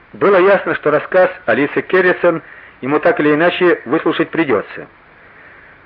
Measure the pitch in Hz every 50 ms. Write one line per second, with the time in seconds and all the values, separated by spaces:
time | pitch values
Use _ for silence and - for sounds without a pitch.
0 | - _ - 104 139 196 202 180 180 196 196 180 - 175 151 - - 147 151 139
1 | - - - 185 180 - - - - - 113 123 147 139 - 147 - - - 185
2 | 180 180 170 - - 175 165 160 - - - - - - - _ - 135 147 151
3 | - 175 165 - 151 147 151 147 170 180 175 - 180 175 156 - - 113 156 165
4 | - 170 147 - 156 - - 160 165 135 113 95 - - - - - - _ _
5 | _ _ - - - - - - - - - - - - - - -